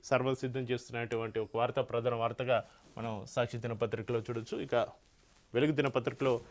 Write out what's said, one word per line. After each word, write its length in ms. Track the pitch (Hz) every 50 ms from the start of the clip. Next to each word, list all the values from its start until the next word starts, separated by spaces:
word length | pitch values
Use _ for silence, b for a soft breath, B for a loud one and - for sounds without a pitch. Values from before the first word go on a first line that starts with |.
| -
సర్వం 300 | - 135 123 127 131 131
సిద్ధం 260 | - - 131 120 135
చేస్తున్నటువంటి 800 | 127 117 123 120 - - 117 117 120 110 120 113 113 110 101 113
ఒక 80 | 107 104 -
వార్త 260 | 113 120 131 - 139
ప్రధాన 340 | 123 - 123 117 113 123 120
వార్తగా 500 | 113 113 117 113 - 127 127 123 107 b b b b b b - 117
మనం 260 | 113 117 110 101 98
సాక్షి 320 | - - 127 120 - - 117
దినపత్రికలో 600 | 113 117 113 104 120 107 113 113 107 - 120 113
చూడొచ్చు. 380 | 104 - 120 113 110 - 214 -
ఇక 160 | - 135 127 120 107 - - - _ _ _ _ _ _ _ _ _ _ -
వెలుగు 180 | 123 147 151
దినపత్రికలో 680 | 147 143 143 139 - 131 117 139 120 - 139 131 120 117 b b